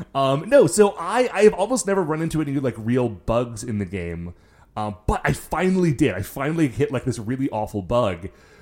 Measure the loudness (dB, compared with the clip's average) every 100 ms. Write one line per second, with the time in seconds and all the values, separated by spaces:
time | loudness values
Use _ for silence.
0 | -6 -2 0 0 4 6 6 6 4 2
1 | -2 0 0 4 4 4 0 0 0 0
2 | 0 -2 -2 -2 -2 -2 -2 -2 0 2
3 | 0 -2 -2 -2 -2 -6 -6 -4 -4 -6
4 | -6 -8 -10 -14 -20 -20 -14 -8 -8 -6
5 | -4 -2 -2 -4 -4 0 2 2 2 2
6 | 2 0 -6 -6 -2 0 0 0 -2 -2
7 | -4 -4 -4 -2 -2 -4 -4 -6 -2 0
8 | 0 -2 -8 -14 -20 -20